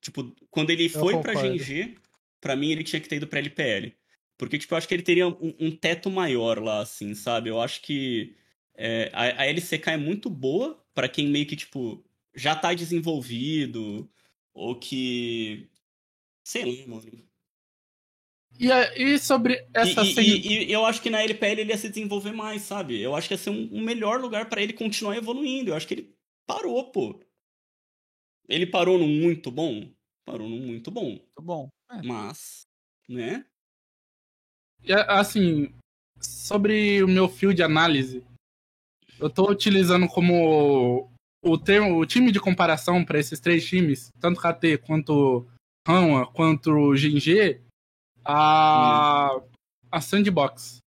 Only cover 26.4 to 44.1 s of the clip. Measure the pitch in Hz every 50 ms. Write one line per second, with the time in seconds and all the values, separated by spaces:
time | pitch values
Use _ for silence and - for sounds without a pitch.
26.4 | _ _ - - - 359 240 247 262 254 - 202 135 107 - - _ _ _ _
27.4 | _ _ _ _ _ _ _ _ _ _ _ _ _ _ _ _ _ _ _ _
28.4 | _ _ - 156 180 175 - 190 175 175 185 180 170 151 151 151 165 170 165 160
29.4 | - 135 123 135 160 165 120 107 104 120 _ _ _ _ _ _ _ - - 113
30.4 | 107 110 113 120 135 123 117 117 117 - 190 233 208 135 104 - _ _ _ -
31.4 | 156 170 175 156 139 139 _ _ _ _ 247 220 160 123 123 110 104 101 143 -
32.4 | - - - - - _ _ _ _ _ _ _ _ _ 123 123 117 123 180 254
33.4 | 285 _ _ _ _ _ _ _ _ _ _ _ _ _ _ _ _ _ _ _
34.4 | _ _ _ _ _ _ _ _ _ - 185 202 214 - 202 196 202 202 - 220
35.4 | 190 175 165 151 143 135 - - _ _ _ _ _ _ _ _ - - - -
36.4 | - - 202 208 202 208 214 214 214 208 202 202 190 190 185 185 185 180 185 -
37.4 | - 196 196 170 175 160 156 156 165 170 156 139 131 131 127 127 - _ - _
38.4 | _ _ _ _ _ _ _ _ _ _ _ _ _ _ _ - - 151 - -
39.4 | 185 202 202 202 - 214 196 190 190 170 180 180 180 175 - - 175 175 175 175
40.4 | 170 160 156 151 147 143 143 135 123 123 123 127 131 - _ _ _ _ _ _
41.4 | - 175 165 160 - - 196 208 214 202 175 165 160 156 - 247 254 247 202 202
42.4 | - 196 180 180 180 165 160 151 - - 180 175 170 - 151 151 143 - - 151
43.4 | - 170 175 165 165 - - 185 180 156 139 127 - -